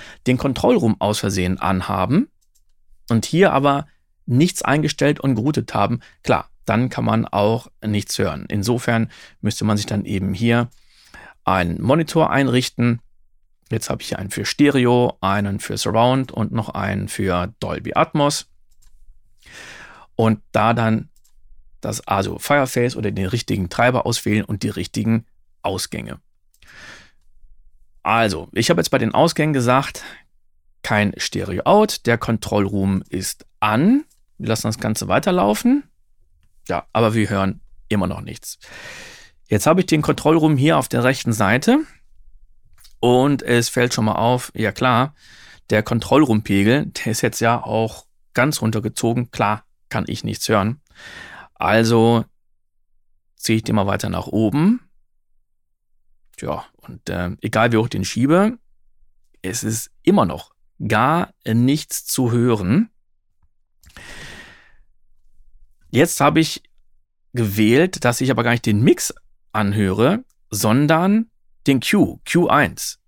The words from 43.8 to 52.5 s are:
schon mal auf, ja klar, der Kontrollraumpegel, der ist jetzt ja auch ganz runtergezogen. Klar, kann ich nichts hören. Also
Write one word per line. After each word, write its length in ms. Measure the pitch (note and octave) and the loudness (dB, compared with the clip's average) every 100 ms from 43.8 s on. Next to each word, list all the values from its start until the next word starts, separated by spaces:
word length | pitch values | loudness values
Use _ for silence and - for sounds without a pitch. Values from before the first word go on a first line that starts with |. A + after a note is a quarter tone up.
| A#2+ | 0
schon 100 | - | 0
mal 100 | G#2+ | 0
auf, 380 | F#2+ A2+ B2+ - | 0 0 0 -4
ja 160 | - G#2+ | -4 -4
klar, 460 | - C3 A#2 C#3 - - - - - _ | 0 2 2 0 -4 -20 -20 -20 -20 _
der 120 | G#2+ | 0
Kontrollraumpegel, 1040 | - A#2 - C#3 C#3+ A2 - G2 G2+ C#3 D#3 | 2 -2 2 4 4 2 2 2 4 2 0
der 200 | - - | -6 -4
ist 120 | - | -2
jetzt 180 | A2+ - | -2 0
ja 200 | A#2 A#2 | 0 0
auch 460 | - A2 A2+ - - _ _ | -2 -2 -4 -6 -20 _ _
ganz 300 | - C3+ C#3+ | -2 -2 0
runtergezogen. 720 | A2+ A2+ A2 - A#2 A#2 A#2+ | -2 -2 -6 -2 -2 -2 -4
Klar, 320 | - G#2 G#2 - _ _ | -2 -2 -2 -8 _ _
kann 160 | G#2+ - | -8 -6
ich 160 | A2 | -6
nichts 260 | A2 G2+ - | -8 -6 0
hören. 320 | A2 G2+ C3 _ - - - - - - | 0 0 -4 _ -20 -20 -20 -20 -20 -20
Also 720 | _ - A2 A2+ A#2 A2+ A#2 A2 _ _ | _ 0 2 4 4 4 2 0 _ _